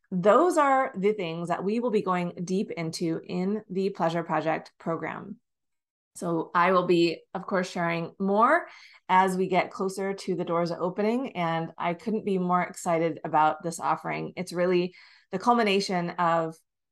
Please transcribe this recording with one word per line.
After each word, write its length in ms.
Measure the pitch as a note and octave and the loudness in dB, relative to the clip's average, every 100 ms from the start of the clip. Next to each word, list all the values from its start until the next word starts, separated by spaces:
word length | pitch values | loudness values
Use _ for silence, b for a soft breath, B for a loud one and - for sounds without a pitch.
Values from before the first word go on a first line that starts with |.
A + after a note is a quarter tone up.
| - | -6
those 480 | F#3 G3 A#3 F4+ D#4 | 0 6 6 6 4
are 340 | C#4 C4 C4 F#3+ | 4 4 2 0
the 160 | G3 | 0
things 360 | G#3+ E3+ E3 E3+ | 0 -4 -4 -4
that 140 | E3+ | -2
we 160 | F#3 A#3 | 0 0
will 120 | A#3+ | 0
be 100 | G#3 | 0
going 320 | F#3+ F3+ F3 F3 | 0 0 -2 -6
deep 280 | F3 F#3 - | -2 -2 -2
into 500 | - D#3+ - E3+ D#3+ | -4 -6 -4 -4 -4
in 380 | - F3+ F#3 G#3+ - | -4 -4 -2 -4 -4
the 200 | F#3 G3 | -2 -2
Pleasure 340 | G3 E3+ E3+ | 0 -2 0
Project 480 | E3 D#3+ D#3 D#3+ - _ | -2 -2 0 -4 -6 _
program. 560 | F3 D#3+ D#3+ - - - _ _ _ _ _ _ _ - | -6 -6 -6 -10 -12 -16 _ _ _ _ _ _ _ -10
So 360 | F3 E3 D#3 | -4 -2 0
I 200 | F3 F3 | 2 4
will 140 | F#3 F3+ | 4 4
be, 340 | E3+ E3+ D#3+ _ | 4 4 0 _
of 120 | F#3+ - | -12 -2
course, 240 | F#3+ F3+ | -2 -2
sharing 420 | F#3 E3+ E3+ E3 - | -2 -2 -2 -6 -4
more 460 | G3 G3+ B3 E4+ E4+ B B B - | 0 4 4 4 0 B B B 2
as 300 | F#3 F#3+ F#3 | 4 4 2
we 100 | F#3 | 0
get 240 | F3+ E3+ | 0 0
closer 420 | - F#3+ G3 G3 | -2 -6 -4 -6
to 220 | G3 - F3 | -6 -4 -4
the 80 | |
doors 280 | F3 E3+ E3+ | -2 0 0
opening, 680 | E3+ F3+ F3+ G#3 A#3+ C#4 F3+ | -2 -4 -2 0 0 -4 -4
and 340 | E3+ E3 E3 - | -2 -2 -4 -4
I 160 | E3+ | -4
couldn't 320 | F3 A3+ G#3+ G3 | -4 -4 -4 -2
be 120 | F#3 | 0
more 240 | F3+ F3+ | 2 0
excited 580 | E3+ - F#3 E3 E3 D3 | 0 -6 -2 0 0 -2
about 400 | E3 D#3 D#3 - | 0 4 4 2
this 160 | E3+ E3+ | -6 -6
offering. 540 | D3 E3 E3 D3+ D#3+ - | -4 -4 -4 -6 -8 -8
It's 160 | F3+ | -8
really 420 | F3 F3+ F3+ F3+ B B B B | -2 2 2 0 B B B B
the 80 | F#3+ | -4
culmination 680 | A#3+ A#3+ G#3+ F#3+ G3 F3+ E3+ | 2 2 4 2 0 -2 -2
of 440 | E3+ E3+ E3 D#3+ E3 _ _ _ | 0 2 2 0 -8 _ _ _